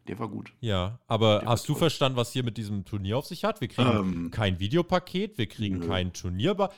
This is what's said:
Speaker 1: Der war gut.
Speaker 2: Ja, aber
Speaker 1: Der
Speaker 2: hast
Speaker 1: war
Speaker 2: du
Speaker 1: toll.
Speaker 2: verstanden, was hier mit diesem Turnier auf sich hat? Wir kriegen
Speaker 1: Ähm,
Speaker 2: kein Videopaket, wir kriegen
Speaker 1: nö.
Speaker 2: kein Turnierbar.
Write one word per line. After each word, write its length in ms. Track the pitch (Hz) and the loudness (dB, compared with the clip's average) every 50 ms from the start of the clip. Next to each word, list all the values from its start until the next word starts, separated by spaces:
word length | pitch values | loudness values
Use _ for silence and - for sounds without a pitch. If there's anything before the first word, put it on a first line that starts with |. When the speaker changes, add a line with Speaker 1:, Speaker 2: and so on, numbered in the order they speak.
| _ | _
Speaker 1:
Der 120 | - 95 101 | -10 -8 -6
war 100 | 113 104 | -6 -8
gut. 240 | 107 107 - - _ _ | -6 -10 -12 -12 _ _
Speaker 2:
Ja, 380 | 120 113 98 92 90 107 120 - _ | -2 0 0 0 0 -2 -4 -10 _
aber 320 | - 113 104 110 110 104 101 | -2 0 4 6 6 6 4
Speaker 1:
Der 100 | - 110 | 4 2
Speaker 2:
hast 140 | 117 104 - | 0 0 0
Speaker 1:
war 40 | - | -2
Speaker 2:
du 40 | 147 | 0
Speaker 1:
toll. 60 | - | 2
Speaker 2:
verstanden, 400 | 170 151 - - 147 131 131 120 | 2 2 2 2 0 2 2 0
was 120 | 117 - | -2 0
hier 120 | - 131 123 | -2 -2 -2
mit 160 | 120 101 117 | -2 -4 -4
diesem 260 | 107 101 107 101 90 | -6 -4 -4 -4 -4
Turnier 320 | - 110 101 92 98 110 | -4 -6 -4 -2 0 -2
auf 80 | 139 - | -2 -2
sich 200 | - 180 - - | -4 -10 -4 -2
hat? 180 | 214 214 - 131 | -2 -2 -2 -6
Wir 60 | - | -6
kriegen 200 | - - 123 127 | 0 2 4 4
Speaker 1:
Ähm, 400 | 113 104 95 95 87 85 85 85 | 4 4 2 0 -2 -2 -4 -4
Speaker 2:
kein 300 | - 110 107 98 92 85 | -2 0 2 2 2 0
Videopaket, 760 | 98 104 139 175 170 - 185 180 180 - - 185 208 208 - - | -2 2 2 2 2 4 0 0 0 0 -4 -2 -2 -2 -2 -4
wir 80 | 110 | -4
kriegen 320 | - - - 107 98 95 90 | -4 -2 -4 -2 0 0 -2
Speaker 1:
nö. 100 | 85 82 | -2 0
Speaker 2:
kein 240 | 95 92 90 90 - | 0 0 0 0 -4
Turnierbar. 600 | - - 92 90 92 120 185 208 190 196 190 - | -6 -6 -4 -4 0 0 0 2 2 0 -2 -2